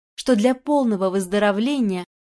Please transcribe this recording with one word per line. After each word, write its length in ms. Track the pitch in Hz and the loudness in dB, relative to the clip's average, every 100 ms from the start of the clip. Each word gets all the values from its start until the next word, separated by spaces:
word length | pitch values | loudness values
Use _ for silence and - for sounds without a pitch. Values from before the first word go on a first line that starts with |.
| _ - | _ -8
что 200 | - 226 | 0 2
для 200 | 247 254 | 2 0
полного 540 | - 294 240 196 190 | 0 0 2 0 0
выздоровления 960 | 190 185 208 208 202 240 285 214 185 175 _ | -2 -2 0 0 0 -2 0 -2 -2 -8 _